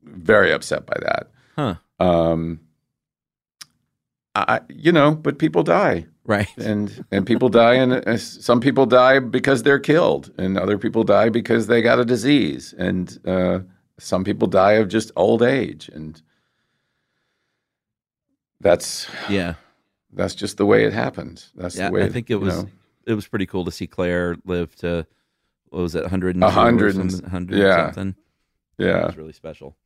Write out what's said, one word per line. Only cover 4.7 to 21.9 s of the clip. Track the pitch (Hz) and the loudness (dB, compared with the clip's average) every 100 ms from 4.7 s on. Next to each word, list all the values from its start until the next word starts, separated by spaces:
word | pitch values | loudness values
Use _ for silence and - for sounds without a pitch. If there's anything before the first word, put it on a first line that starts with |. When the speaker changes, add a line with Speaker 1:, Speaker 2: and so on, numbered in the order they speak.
| - 160 | -2 2
Speaker 1:
know, | 170 147 156 | 4 4 2
but | 151 139 | -4 -2
people | 160 156 | -2 0
die. | 160 170 185 90 80 _ - | 2 2 2 -2 -6 _ -4
Speaker 2:
Right. | 101 104 - | -2 -2 -6
Speaker 1:
And, | 110 104 104 104 - | -4 -4 -4 -10 -6
and | 101 95 | -4 0
people | 117 127 | 0 4
die, | 113 117 127 | 6 6 4
and, | 127 | 2
uh, | 127 - | 0 -2
s-, | 117 - - | -4 -6 -8
some | - 123 | 0 2
people | 131 127 127 | 2 2 4
die | 127 127 135 | 6 6 4
because | 123 127 131 135 | 2 -2 0 0
they're | 120 139 | 2 0
killed, | 139 156 175 71 - - | 2 2 2 0 -6 -6
and | 95 95 | -4 -2
other | 95 104 | -2 -2
people | 107 110 | -2 0
die | 104 101 113 | 2 4 2
because | 113 110 117 104 | 0 0 -2 2
they | 117 | 2
got | 113 120 | 4 2
a | 120 | 2
disease, | 123 120 143 85 65 - - | 0 2 2 0 -6 -14 -6
and, | 92 92 90 - - | -4 -4 -6 -10 -4
uh, | 92 90 90 92 _ _ _ | 0 0 -2 -6 _ _ _
some | - 92 | -4 -4
people | 95 - 107 | -2 -2 2
die | 95 98 | 4 4
of | 107 101 | 4 2
just | 110 107 - | -2 -4 -2
old | 98 113 | 2 2
age, | 120 135 92 - - | 2 0 -4 -10 -18
and | - 78 80 _ _ _ _ _ _ _ _ _ _ _ _ _ _ _ _ _ _ _ _ _ _ _ _ | -16 -16 -18 _ _ _ _ _ _ _ _ _ _ _ _ _ _ _ _ _ _ _ _ _ _ _ _
that's | 87 85 - - - - - | 2 2 0 -12 -12 -14 -4
Speaker 2:
Yeah. | 101 87 82 _ _ _ _ _ | -4 -4 -10 _ _ _ _ _
Speaker 1:
that's | 95 92 | -6 -6
just | - 101 - | -6 -10 -2
the | 101 | 2
way | 107 110 | 4 2
it | |
happened. | 107 127 - - 87 - - | -2 -6 -8 -16 -18 -20 -14
That's | 90 87 | -12 -6
Speaker 2:
Yeah, | |
Speaker 1:
the | 98 | -4